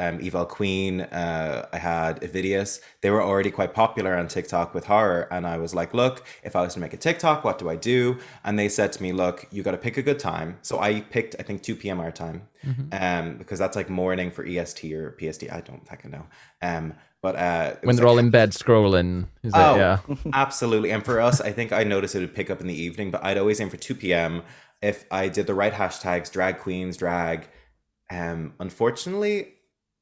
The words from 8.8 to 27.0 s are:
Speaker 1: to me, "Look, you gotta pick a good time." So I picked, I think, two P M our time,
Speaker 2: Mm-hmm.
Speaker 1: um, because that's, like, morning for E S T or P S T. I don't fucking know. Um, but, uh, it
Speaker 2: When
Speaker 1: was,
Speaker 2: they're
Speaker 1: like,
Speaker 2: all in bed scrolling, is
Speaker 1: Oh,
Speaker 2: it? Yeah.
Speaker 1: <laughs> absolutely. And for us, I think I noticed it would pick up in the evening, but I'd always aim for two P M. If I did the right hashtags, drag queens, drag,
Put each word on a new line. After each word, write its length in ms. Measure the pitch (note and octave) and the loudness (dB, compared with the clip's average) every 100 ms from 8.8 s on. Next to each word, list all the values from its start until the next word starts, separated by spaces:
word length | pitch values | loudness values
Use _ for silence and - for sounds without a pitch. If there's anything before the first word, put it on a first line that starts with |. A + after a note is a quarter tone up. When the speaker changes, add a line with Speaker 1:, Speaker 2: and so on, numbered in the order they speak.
| G2+ | 0
Speaker 1:
to 100 | - | 0
me, 100 | F#2 | -4
"Look, 340 | F#2 F2+ F2+ - | 0 0 -2 -8
you 140 | G2+ | -6
gotta 120 | G2 F#2 | -4 -4
pick 200 | A#2+ - | -4 -2
a 60 | |
good 180 | C#3 C#3+ | -2 -2
time." 380 | F2+ E2 D#2+ F#2+ | -2 -4 -6 -10
So 160 | - - | -6 -2
I 220 | G#2 G#2+ | 0 0
picked, 340 | G#2 A#2 A2+ - | -2 -4 -4 -8
I 20 | |
think, 220 | - G2+ | -10 -8
two 100 | - | -8
P 160 | A2 G2+ | -8 -6
M 80 | F#2 | -6
our 140 | E2 | -6
time, 300 | - E2 E2+ G#2+ _ | -8 -10 -10 -14 _
Speaker 2:
Mm-hmm. 240 | C#3 B2+ C3+ | -6 -6 -6
Speaker 1:
um, 460 | G2 F#2 F2 E2 C2+ | -4 -2 -2 -4 -8
because 200 | - F#2 | -8 -2
that's, 160 | F#2+ | -2
like, 160 | G#2 F#2 | -2 -4
morning 400 | F2+ F#2 F#2 F2+ | -2 0 0 -4
for 160 | - - | -6 -6
E 100 | F2 | -6
S 160 | F2 | -6
T 220 | - E2 | -8 -10
or 160 | D#2 D#2 | -8 -8
P 140 | - D#2 | -8 -10
S 80 | D#2 | -8
T. 120 | - | -10
I 100 | E2+ | -12
don't 220 | - C2 - | -14 -18 -18
fucking 240 | - D2 | -20 -16
know. 140 | C#2+ D#2+ - - _ | -16 -18 -20 -20 _
Um, 320 | F2 E2 D#2+ D#2 _ _ | -6 -4 -6 -10 _ _
but, 120 | F#2+ | -4
uh, 360 | F2+ F2 E2+ D#2 | 0 0 0 -2
it 60 | - | -2
Speaker 2:
When 40 | - | 2
Speaker 1:
was, 80 | B2 | 6
Speaker 2:
they're 100 | A#2+ | 8
Speaker 1:
like, 60 | |
Speaker 2:
all 60 | A#2+ | 8
in 120 | A#2+ | 8
bed 200 | A#2+ A2 | 8 6
scrolling, 760 | - - A2+ G#2 F#2 F2 F2+ F2+ - | 4 4 6 8 6 4 0 -6 -6
is 100 | A#2+ | 2
Speaker 1:
Oh, 220 | C3 D#3 | 6 8
Speaker 2:
it? 40 | A2+ | 8
Yeah. 200 | F#2+ F#2+ - C#3 | 6 4 0 -6
Speaker 1:
<laughs> 160 | D#3 | -2
absolutely. 600 | C3+ C3+ - B2 A2 G2 | 0 0 0 2 2 2
And 120 | G#2+ | 0
for 160 | G#2 A#2 | 0 4
us, 200 | A#2+ C#3+ | 4 4
I 100 | G2+ | 2
think 220 | G#2 A2+ | -4 0
I 100 | G#2+ | 2
noticed 320 | A2 G2 F#2+ | 2 2 0
it 60 | G2+ | -2
would 140 | F2+ - | -4 -4
pick 140 | F#2 | -4
up 100 | F#2 | -4
in 80 | F2+ | -6
the 120 | D#2 | -6
evening, 300 | E2+ E2 G2 | -6 -6 -4
but 140 | F2+ | -2
I'd 120 | F#2+ G2 | 0 2
always 240 | G2+ G#2+ | 2 0
aim 80 | G2 | -2
for 100 | - | -6
two 180 | - B2+ | -8 -4
P 180 | F#2+ | 0
M. 280 | E2+ E2 E2+ - - _ _ | 2 2 -4 -8 -18 _ _
If 260 | G#2 G#2 - | -4 -4 -4
I 180 | F#2+ F#2+ | -2 -2
did 200 | F2+ G2 | -2 -2
the 60 | |
right 180 | G2 G2+ | 0 0
hashtags, 580 | A2 F#2 - F#2 F2 E2 | 0 -2 -4 -2 -2 -2
drag 280 | F#2+ F#2 F2 | -2 -2 -2
queens, 360 | - F#2 F#2 | -6 -6 -6
drag, 520 | F2 | -4